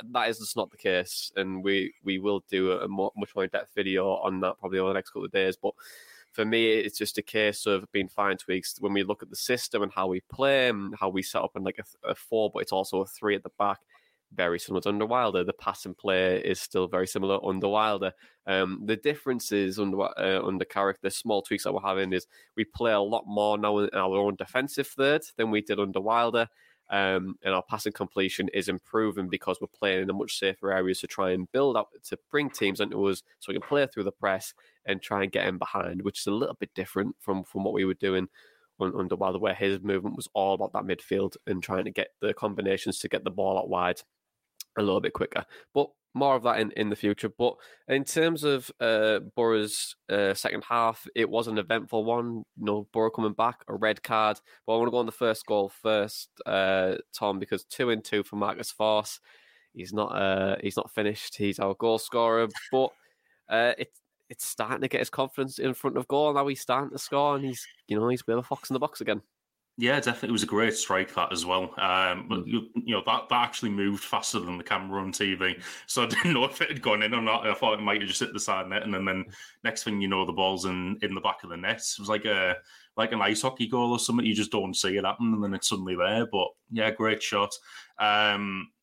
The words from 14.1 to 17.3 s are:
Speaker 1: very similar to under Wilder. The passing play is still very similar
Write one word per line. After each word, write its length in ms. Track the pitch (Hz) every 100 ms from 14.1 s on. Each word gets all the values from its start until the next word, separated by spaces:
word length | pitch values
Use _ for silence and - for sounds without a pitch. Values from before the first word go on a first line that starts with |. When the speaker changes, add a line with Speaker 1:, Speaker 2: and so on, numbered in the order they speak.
| _ _
Speaker 1:
very 260 | 95 87 85
similar 220 | - 95
to 80 | 98
under 160 | 104 110
Wilder. 400 | 123 113 92 90
The 80 |
passing 400 | - - - 95
play 480 | 90 98 92 92 92
is 180 | - 92
still 300 | - 95 90
very 180 | 90 95
similar 320 | 104 98